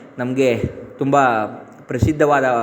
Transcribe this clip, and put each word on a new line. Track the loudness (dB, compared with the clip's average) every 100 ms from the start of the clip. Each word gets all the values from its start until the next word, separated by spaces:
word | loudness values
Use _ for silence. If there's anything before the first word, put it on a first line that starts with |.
| -18 -8
ನಮಗೆ | -4 0 0 0 -4 -8 -16 -6
ತುಂಬ | 0 2 2 0 -4 -8 -18 -20 -10
ಪ್ರಸಿದ್ಧವಾದ | -2 0 2 2 4 2 0